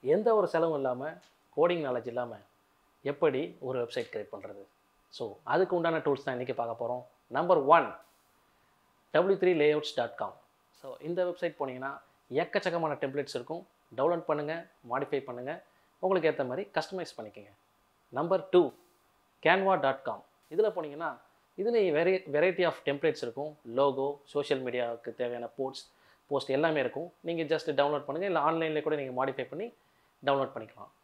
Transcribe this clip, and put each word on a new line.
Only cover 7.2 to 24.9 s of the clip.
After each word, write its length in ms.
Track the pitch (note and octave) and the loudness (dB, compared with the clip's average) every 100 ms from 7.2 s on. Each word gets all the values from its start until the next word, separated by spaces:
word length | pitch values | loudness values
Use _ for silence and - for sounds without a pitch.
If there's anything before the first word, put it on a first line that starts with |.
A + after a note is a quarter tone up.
| _ | _
நம்பர் 300 | C3 F3 F3+ | -4 4 4
ஒன், 300 | C3+ E3 B2+ - - _ _ _ _ _ _ _ _ _ _ | 8 6 6 -6 -18 _ _ _ _ _ _ _ _ _ _
டபிள்யூ 240 | D3+ F#3 G3 | 0 2 4
த்ரீ 160 | F3+ E3+ | 4 4
லேஅவுட்ஸ் 340 | D3 D3+ D3+ - | 4 4 0 -4
டாட் 200 | A#2 - | -4 -4
காம். 200 | G#2 - _ _ _ _ | -8 -8 _ _ _ _
So, 160 | C#3 B2+ | -18 -12
இந்த 260 | D3+ F3 F3+ | -6 -2 -2
வெப்சைட் 300 | E3+ E3+ D#3 | -2 -6 -4
போனீங்கன்னா, 320 | C#3 B2+ C3+ C#3+ - _ _ | -6 -6 -8 -10 -16 _ _
எக்கச்சக்கமான 600 | C3 F3 G#3 F#3 E3+ D#3+ C#3+ | -2 0 0 0 -2 -2 -2
டெம்ப்ளேட்ஸ் 320 | C#3 C#3 C#3 B2+ | -4 -4 -6 -8
இருக்கும். 320 | A#2+ E3 F#3+ _ _ A#2 | -8 -12 -12 _ _ 0
டவுன்லோட் 280 | C#3+ E3+ E3 | 0 0 -2
பண்ணுங்க, 380 | D3+ D3 E3 - _ B2 | -4 -2 -6 -10 _ -4
மாடிஃபை 320 | B2 C#3+ C#3+ | -4 -2 -4
பண்ணுங்க, 400 | C3 A#2+ B2+ E3+ - _ _ _ | -4 -10 -10 -10 -14 _ _ _
உங்களுக்கு 300 | F#3 F#3+ D#3+ | 0 2 2
ஏத்த 180 | C#3+ C3 | 0 -2
மாதிரி 220 | B2+ - | -4 -4
கஸ்டமைஸ் 420 | - D#3 F#3 E3 - | -4 -4 -8 -10 -12
பண்ணிக்கங்க. 340 | A2 G#2+ G2+ G#2 _ _ _ _ _ | -14 -16 -20 _ _ _ _ _ _
நம்பர் 380 | B2 E3 F#3+ - | -4 0 0 4
டூ, 220 | F3+ D#3 - _ _ _ _ _ _ | 6 6 0 _ _ _ _ _ _
canva 360 | D#3 F#3 F#3+ F#3 | 4 4 4 4
டாட் 220 | C3+ C3 | 2 0
காம். 200 | - G#2 - _ _ D#3+ | -6 -10 -12 _ _ 0
இதுல 140 | G#3+ F3+ | 2 2
போனீங்கன்னா, 400 | D#3 C#3+ E3 B2+ _ _ _ - | -8 -6 -8 -8 _ _ _ -4
இதுல 200 | G3+ A#3 F#3+ D3 | 0 4 4 4
வெரை-, 260 | E3+ F#3 - | 4 2 0
variety 340 | C#3+ F3 F3 F3 | 2 2 4 0
of 100 | - - | 0 -4
templates 360 | C#3 D#3+ D#3 | 0 0 0
இருக்கும். 360 | B2 A#2+ D3+ D3 A#2+ A#2 | -6 -6 -8 -10 -6 2
லோகோ, 420 | C#3 C3 C#3 C#3+ _ | 4 4 -2 -4 _
சோஷியல் 380 | D3 C#3 C#3 | -4 0 0
மீடியாவுக்கு 520 | B2+ B2 A#2+ | 0 -2 -4